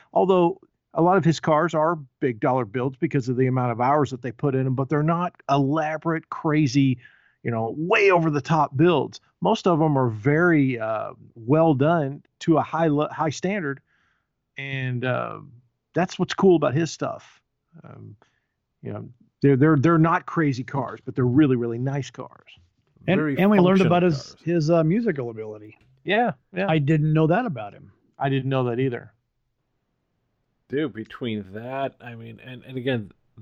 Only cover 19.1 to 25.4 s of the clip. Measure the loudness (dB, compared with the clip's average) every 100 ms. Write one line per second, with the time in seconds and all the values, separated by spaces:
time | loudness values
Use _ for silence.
19.1 | -20 _ _ 2 4 4 4 4 4 4
20.1 | 2 -4 -4 -2 -2 -6 -8 -8 -10 -10
21.1 | -2 2 4 4 2 -2 -6 -6 -6 -8
22.1 | -12 -18 -20 -20 -20 _ _ _ _ -2
23.1 | 0 0 2 4 6 6 6 4 4 2
24.1 | 0 -6 -10 -4 0 2 2 2 0 -2
25.1 | -4 -8 -10